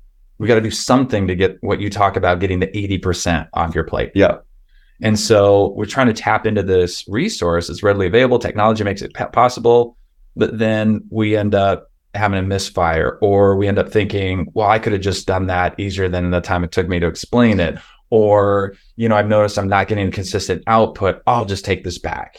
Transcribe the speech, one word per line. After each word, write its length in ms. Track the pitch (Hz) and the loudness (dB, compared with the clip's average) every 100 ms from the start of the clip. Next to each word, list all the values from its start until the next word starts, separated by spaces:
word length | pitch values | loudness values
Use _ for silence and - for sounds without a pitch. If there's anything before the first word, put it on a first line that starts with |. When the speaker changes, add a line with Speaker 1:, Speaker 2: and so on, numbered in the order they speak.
| - _ _ - | -20 _ _ -6
Speaker 1:
we 80 | 110 | 2
gotta 140 | 110 | 2
do 100 | 110 | 2
something 560 | - - 127 127 107 95 | -6 0 2 2 0 -2
to 80 | |
get 240 | 90 95 - | 0 0 -2
what 180 | 104 101 | -4 -4
you 100 | 101 | -4
talk 260 | 101 98 92 | 0 0 0
about, 240 | 92 90 | 0 0
getting 200 | 92 90 | 0 -2
the 140 | 92 107 | -2 -4
eighty 180 | 98 95 | -4 -4
percent 520 | 92 87 87 80 73 | -2 -4 -2 -2 -4
off 200 | - 82 | -4 -4
your 100 | 80 | -2
plate. 280 | 78 - - | -4 -4 -2
Speaker 2:
Yeah. 220 | 98 95 - - - _ _ _ - | 2 2 2 -10 -20 _ _ _ -4
Speaker 1:
And 160 | 110 107 | -2 0
so 560 | - 107 101 101 98 - | 2 4 6 6 4 -2
we're 80 | |
trying 220 | 107 - 127 | -6 0 0
to 80 | |
tap 320 | 117 - 107 110 | 0 0 0 0
into 160 | 107 | -2
this 420 | 95 92 90 - - | 0 2 0 -4 -6
resource. 600 | 104 202 - 85 85 80 | -4 -4 -2 -2 -2 -4
It's 140 | 76 | -2
readily 240 | 104 98 92 | 0 0 2
available. 320 | 110 127 123 | 2 2 0
Technology 460 | - 104 107 110 | -2 0 0 2
makes 180 | 101 98 | -2 -4
it 100 | - | -10
p-, 120 | - - | -10 -4
possible. 640 | - 123 - 117 120 117 _ _ _ - - | 2 2 2 4 4 2 _ _ _ -14 -4
But 220 | 113 110 | -4 0
then 440 | 110 110 107 104 - | 0 0 0 0 -4
we 260 | 107 107 107 | -2 0 0
end 180 | 104 | 2
up 360 | 101 98 90 - _ _ | 2 2 0 -6 _ _
having 240 | 101 104 98 | -4 -2 0
a 40 | |
misfire, 760 | 92 98 - - 82 80 73 - | -2 -4 -4 -2 0 0 -2 0
or 360 | 104 101 98 98 | 0 4 4 2
we 120 | 101 | 0
end 100 | 98 | 0
up 120 | 92 | 0
thinking, 560 | 107 101 98 95 92 82 | 0 -2 -2 -4 -4 -4
"Well, 140 | - 104 | -2 2
I 100 | 110 | 2
could 140 | 117 | 0
have 100 | 101 | -2
just 240 | 95 90 - | -2 -4 -4
done 220 | 92 95 | -4 -2
that 300 | 90 90 - | -2 -2 -4
easier 300 | 101 98 92 | -6 -2 -2
than 220 | 90 90 | -2 -2
the 100 | 90 | -2
time 240 | 85 90 | -2 -4
it 80 | 87 | -2
took 160 | - 90 | -2 -2
me 120 | 90 | 0
to 80 | 85 | -2
explain 520 | 78 - 120 120 95 | -4 -4 2 2 2
it." 160 | 82 80 - _ - | 0 -4 -14 _ 0
Or, 640 | 113 107 104 101 101 98 - _ | 2 4 4 4 2 -2 -8 _
you 140 | - 113 | -4 2
know, 80 | 104 | 2
"I've 120 | 101 | 4
noticed 300 | 107 104 104 | 2 2 0
I'm 100 | 95 | 0
not 200 | 98 98 | 0 0
getting 220 | 104 95 | -2 -2
consistent 500 | 101 92 101 - 90 - | -4 -6 -6 -4 -4 2
output. 520 | 113 110 - 95 90 - | 2 2 0 -2 0 0
I'll 180 | 123 | 0
just 200 | 101 95 | -2 -6
take 180 | - 87 | -4 -4
this 160 | 90 - | -4 -8
back." 400 | 80 - - | -8 -8 -12